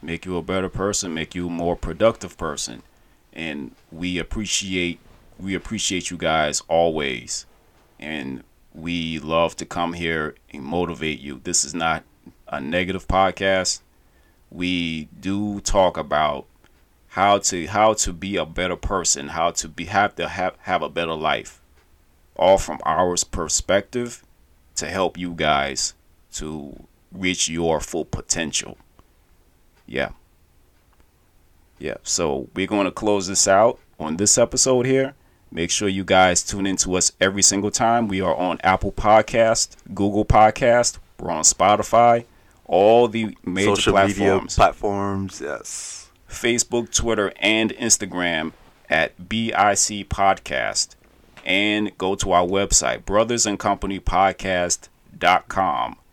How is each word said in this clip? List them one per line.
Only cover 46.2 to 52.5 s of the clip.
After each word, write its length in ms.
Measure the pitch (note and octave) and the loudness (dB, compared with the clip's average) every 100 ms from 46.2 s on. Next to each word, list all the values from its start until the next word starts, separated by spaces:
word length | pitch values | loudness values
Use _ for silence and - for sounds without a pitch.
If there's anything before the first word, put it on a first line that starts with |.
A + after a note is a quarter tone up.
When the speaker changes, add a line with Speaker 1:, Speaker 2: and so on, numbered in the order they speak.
| _ | _
Speaker 1:
Facebook, 640 | - B2 A#2 - A#2+ A#2 | -4 0 0 0 -2 -2
Twitter, 400 | - A#2 A2 G2 - | -4 -2 0 0 0
and 340 | G2 A2 A2+ | 0 2 0
Instagram 800 | - A#2+ - G2 F2+ F2 E2 D#2+ - - _ _ | -2 -2 0 -2 -4 -2 -2 -4 -8 -20 _ _
at 400 | D#2+ D#2 _ F2+ | 0 0 _ -8
B 240 | A2+ A2+ | -4 -2
I 220 | - G#2 | 2 4
C 300 | G2 - G#2 | 4 0 -4
Podcast. 920 | G2 - G2 F#2+ - C2+ A1 G1+ - - _ _ _ - - | -8 0 2 2 -2 -4 -2 -4 -6 -8 _ _ _ -16 -2
And 500 | F#2+ G#2 G#2 G#2 - | 0 2 0 -2 -4
go 160 | F#2+ | -4
to 180 | G2 G2+ | -2 2
our 120 | F2 | 2
website, 580 | F2+ | 4